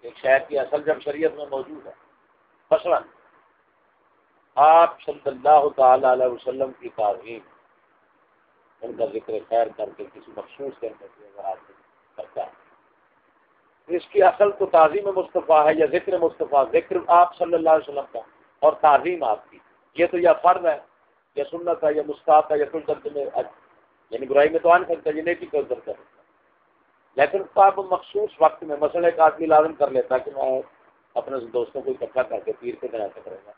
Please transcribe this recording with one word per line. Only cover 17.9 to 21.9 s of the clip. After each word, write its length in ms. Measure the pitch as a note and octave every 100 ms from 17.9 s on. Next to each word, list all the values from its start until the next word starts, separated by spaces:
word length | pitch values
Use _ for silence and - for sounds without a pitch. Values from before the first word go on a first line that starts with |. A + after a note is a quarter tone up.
| C#3+ C#3
کا 80 | A#2 A2 _ _ _
اور 100 | D3 D3+
تعظیم 440 | D#3 C#3+ D#3 F3
آپ 260 | C3+ G#2 -
کی، 80 | A#2 _ _ _ -
یہ 100 | E3+
تو 120 | F3
یا 140 | E3+ D#3
فرض 240 | E3+ F#3 E3+
ہے 120 | D3 - _ _ _ _ -
یا 80 | C#3+
سنت 340 | E3+ F3 E3
ہے 80 | D#3